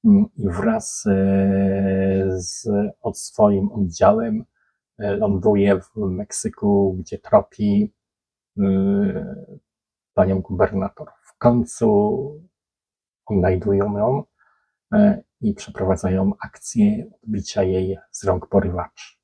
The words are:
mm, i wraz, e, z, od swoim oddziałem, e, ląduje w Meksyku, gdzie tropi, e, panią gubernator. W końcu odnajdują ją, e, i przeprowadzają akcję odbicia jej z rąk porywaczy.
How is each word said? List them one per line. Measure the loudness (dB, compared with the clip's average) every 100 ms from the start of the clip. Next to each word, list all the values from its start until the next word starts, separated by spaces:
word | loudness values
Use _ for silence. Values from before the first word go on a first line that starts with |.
| 6
mm, | 4 4 -2
i | -6
wraz, | -2 -2 -2 -6 -6 -2
e, | 2 2 2 2 2 0 0 0 0 0 0 -2
z, | -4 -8 -10 -4 -2 -2 -6
od | -10 -8
swoim | -12 2 2 2 -2
oddziałem, | -2 -4 2 2 4 -2 -6 -8 _ _ _ _ -10
e, | -6 -2
ląduje | 0 2 2 4 2 2
w | -2 -6
Meksyku, | -4 -4 -8 -8 -8 -2 2 2 2 -2
gdzie | -10 -12
tropi, | 0 0 0 -4 0 2 0 _ _ _ _ _ _ -2
e, | 0 2 2 0 0 -2 -8 -12 -16 -20 _ _ _ _ _
panią | 0 2 0
gubernator. | -4 -2 0 0 -4 -8 -20 _
W | _ _
końcu | 2 2 0 -2 2 2 2 -2 -6 -12 -20 _ _ _ _ _ _ _ -2
odnajdują | 0 2 0 0 0 0 0
ją, | 0 -2 -6 _ _ _ _ _ _
e, | 4 4 2 _ _
i | -4
przeprowadzają | -4 -10 -6 -2 0 0 0 0 -2
akcję | -10 -16 -6 2 2 2 -8 _
odbicia | -8 -8 -4 -2
jej | 0 0 -2 -6 _
z | -6
rąk | -2 -2 0
porywaczy. | 0 0 -4 -8 -14 -20 _